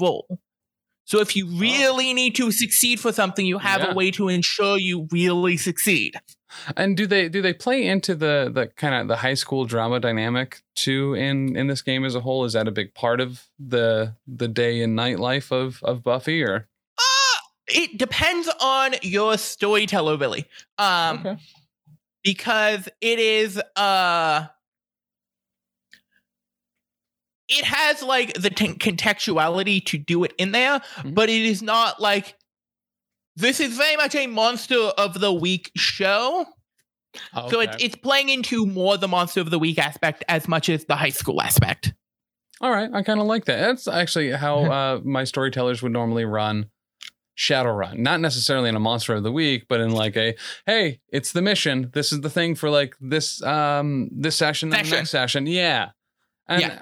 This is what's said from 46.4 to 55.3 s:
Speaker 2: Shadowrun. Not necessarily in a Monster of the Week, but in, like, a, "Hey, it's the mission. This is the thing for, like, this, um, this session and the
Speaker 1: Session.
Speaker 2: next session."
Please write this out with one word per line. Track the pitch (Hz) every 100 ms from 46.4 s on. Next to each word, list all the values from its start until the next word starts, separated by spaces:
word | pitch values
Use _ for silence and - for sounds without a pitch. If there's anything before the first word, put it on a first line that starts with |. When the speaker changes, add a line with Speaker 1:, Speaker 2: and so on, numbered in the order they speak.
| 107 107 104 _ _ _ - - _ -
Speaker 2:
Shadowrun. | - 139 123 104 92 95
Not | 127 170
necessarily | 160 123 120 135 120
in | 110
a |
Monster | 110 117 113
of | 107
the | 107
Week, | 139 156 127 -
but | 117
in, | 113
like, | 110 107 107
a, | 113 113 - - -
"Hey, | 226 180 127 _
it's | 139 135
the | 175
mission. | 190 202 156 131 123
This | 143 147
is | 147
the | 147
thing | 175 170
for, | 160 151
like, | 147 135 -
this, | 131 156 151 -
um, | 131 151 147 147 147 139 -
this | 135 156 156
session | 151 147 160
and | 214
the |
Speaker 1:
Session. | 156 156
Speaker 2:
next | 160
session." | 143 123